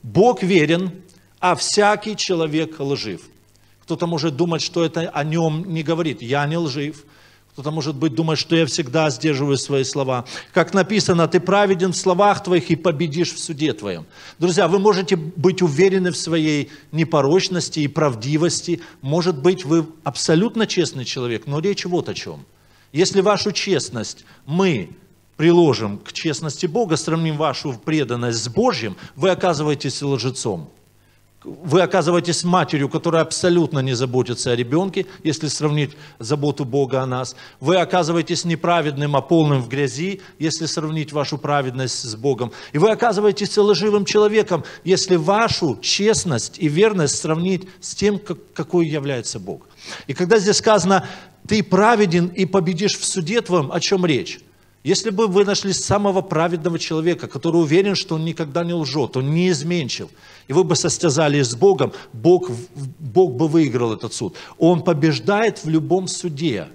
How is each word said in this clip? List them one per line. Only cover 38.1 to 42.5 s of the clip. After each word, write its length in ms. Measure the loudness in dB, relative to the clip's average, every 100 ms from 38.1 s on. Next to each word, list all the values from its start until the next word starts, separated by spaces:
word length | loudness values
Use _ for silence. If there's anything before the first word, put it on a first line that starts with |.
| -2 -2 -4 -4
неправедным, 720 | -2 2 2 0 -2 0 0
а 60 |
полным 400 | 2 4 4 2
в 60 | 0
грязи, 520 | -2 -2 -2 -6 -6 -14 -6
если 260 | -4 -4 -4
сравнить 480 | -4 -4 -4 -4
вашу 240 | -2 -2 -4
праведность 640 | 0 0 0 -4 -6 -6
с 120 | -8 -4
Богом. 360 | -2 0 -4